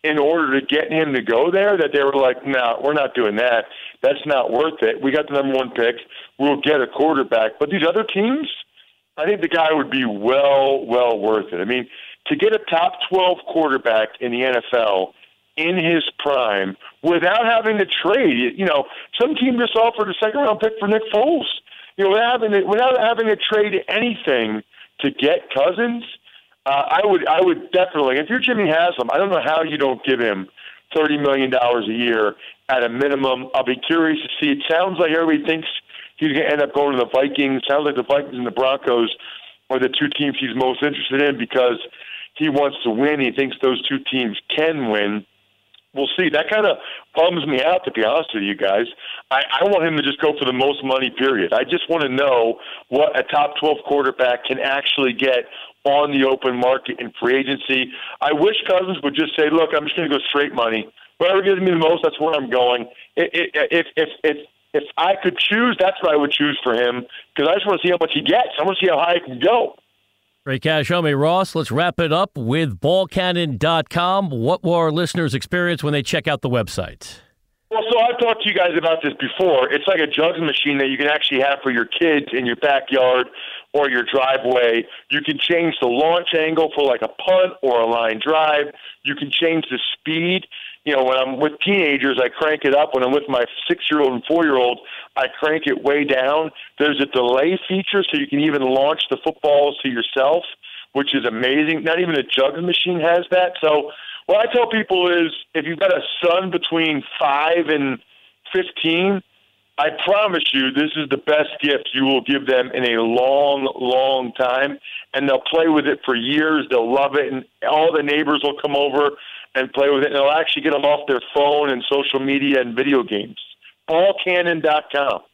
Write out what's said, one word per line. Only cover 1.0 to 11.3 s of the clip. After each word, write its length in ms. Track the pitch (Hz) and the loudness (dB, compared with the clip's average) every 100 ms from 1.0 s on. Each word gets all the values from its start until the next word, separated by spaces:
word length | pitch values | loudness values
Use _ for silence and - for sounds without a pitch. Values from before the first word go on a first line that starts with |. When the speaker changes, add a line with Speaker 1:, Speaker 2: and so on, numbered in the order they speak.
| 156 | 0
Speaker 1:
to 80 | 131 | -2
go 280 | 107 113 160 | 0 2 2
there 260 | 190 202 196 | 2 2 2
that 160 | 151 | 2
they 100 | 143 | 2
were 120 | 139 | 2
like, 320 | 139 131 123 139 | 2 2 0 -2
"No, 340 | 131 120 117 | 0 0 0
we're 100 | 139 | 0
not 220 | 151 135 | 0 -2
doing 220 | 123 110 104 | 0 0 0
that. 300 | 123 117 - - - - | 2 0 -2 -16 -20 -2
That's 220 | 135 143 151 | 0 0 0
not 240 | 139 - | 0 0
worth 320 | 123 156 160 | 0 0 0
it. 180 | 110 - | 0 0
We 100 | 135 | 0
got 160 | 151 147 | 0 0
the 80 | |
number 220 | 143 139 131 | -2 0 -2
one 140 | 123 | -2
pick. 260 | 120 117 117 - - - - | 0 0 -2 -12 -20 -20 -2
We'll 220 | 139 143 | 0 2
get 200 | 143 151 | 2 2
a 60 | 123 | 0
quarterback." 720 | - 156 143 127 117 110 - | 0 0 2 0 0 0 -2
But 120 | 147 | -2
these 160 | 185 160 | 0 0
other 180 | 208 | 0
teams, 440 | 220 190 220 277 285 - - _ _ _ _ - | -2 -2 0 -2 -4 -12 -18 _ _ _ _ -6
I 80 | 165 | -2
think 160 | 208 | 0
the 60 | 160 | 0
guy 220 | 170 160 | 2 2
would 160 | 156 135 | 2 0
be 160 | 135 123 | -2 -2
well, 800 | 104 110 135 139 139 135 139 - | -2 2 4 4 4 4 0 0
well 320 | 120 120 110 | 2 2 2
worth 340 | 104 | 2